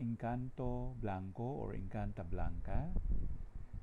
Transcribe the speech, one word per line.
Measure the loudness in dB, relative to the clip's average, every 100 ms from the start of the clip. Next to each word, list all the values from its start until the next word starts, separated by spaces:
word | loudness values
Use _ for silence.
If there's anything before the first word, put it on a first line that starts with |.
Encanto | -2 0 0 -2 -4 -2 -2 0 -2 -2
Blanco | -2 -2 -4 -4 -4 -2 -4
or | -4
Encanta | -4 -2 -2 -2
Blanca. | -2 2 2 2 2 2 4 4 6 4 4 0 -4 -6 -6 -4